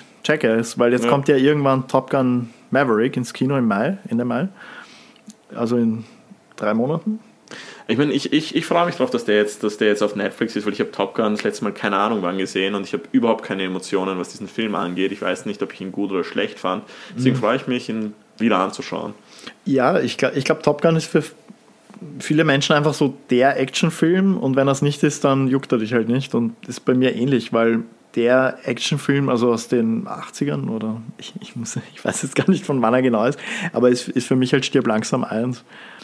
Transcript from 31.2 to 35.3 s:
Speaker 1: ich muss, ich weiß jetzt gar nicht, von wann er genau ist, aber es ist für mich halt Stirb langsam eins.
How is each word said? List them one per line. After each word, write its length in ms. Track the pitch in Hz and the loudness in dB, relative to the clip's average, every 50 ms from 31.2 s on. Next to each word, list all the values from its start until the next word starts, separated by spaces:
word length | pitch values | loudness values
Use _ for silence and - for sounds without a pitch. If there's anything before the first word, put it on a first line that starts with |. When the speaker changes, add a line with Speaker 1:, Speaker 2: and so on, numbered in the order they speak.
| - - - - | -18 -16 -16 -16
Speaker 1:
ich 140 | - - - | -18 -12 -10
muss, 200 | 123 113 - - 131 - - - | -10 -10 -8 -8 -10 -10 -10 -18
ich 100 | - - | -6 -4
weiß 180 | - - - - | -4 -4 -4 -6
jetzt 100 | 135 - | -2 -2
gar 140 | - 139 - | 0 2 2
nicht, 160 | 190 - - | 2 2 0
von 160 | - 143 131 | -2 0 2
wann 120 | 117 110 120 | 4 4 4
er 80 | 131 | 4
genau 240 | 127 127 117 107 110 | 4 4 2 2 2
ist, 120 | 131 143 - - - - - 180 - - | 0 0 -2 -8 -10 -8 -6 -6 -4 0
aber 160 | 117 123 123 | 4 4 4
es 160 | 123 120 - | 4 2 -2
ist 180 | - - 131 - | -4 -4 -4 0
für 100 | - 135 | 0 2
mich 160 | 131 127 123 143 | 2 2 2 2
halt 120 | 139 135 | 0 0
Stirb 220 | - - 135 123 | 2 0 2 2
langsam 360 | 120 107 110 110 - 139 127 107 | 2 0 0 0 -2 -2 -2 -2
eins. 380 | - | -2